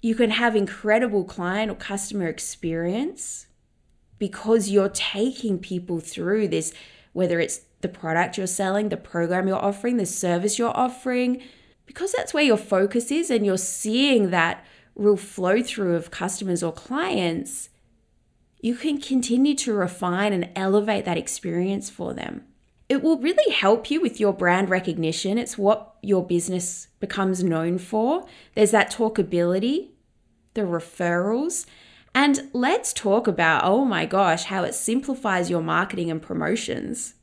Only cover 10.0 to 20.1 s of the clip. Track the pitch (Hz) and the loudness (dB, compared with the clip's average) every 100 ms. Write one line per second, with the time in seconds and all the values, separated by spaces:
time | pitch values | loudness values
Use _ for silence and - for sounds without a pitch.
10 | 180 - 185 175 202 202 233 - 254 247 | -2 -2 0 0 0 0 -2 0 -2 -2
11 | 262 247 247 254 - - _ _ _ - | -4 0 0 -2 -6 -20 _ _ _ -8
12 | 392 - - 302 294 214 - 190 202 240 | -4 -2 -2 2 4 4 2 2 2 0
13 | 233 294 339 240 202 190 - - 214 233 | 0 -2 0 2 2 0 -2 -4 -2 2
14 | 285 254 196 175 165 - - - _ - | 4 4 4 2 0 -2 -12 -20 _ 0
15 | 208 202 202 - 180 208 247 - 190 170 | 4 4 0 -4 2 2 0 -2 0 0
16 | 160 - 180 - 190 175 170 160 - 262 | -2 -6 -6 -4 -2 -2 -2 -6 -8 -4
17 | 370 226 180 165 - - - _ _ _ | -2 0 0 -2 -6 -8 -10 _ _ _
18 | _ _ _ _ _ _ 226 240 311 285 | _ _ _ _ _ _ -4 -2 -2 -4
19 | - 262 240 240 285 277 - 208 180 180 | 0 -2 2 2 4 2 0 0 0 -2
20 | 180 | -2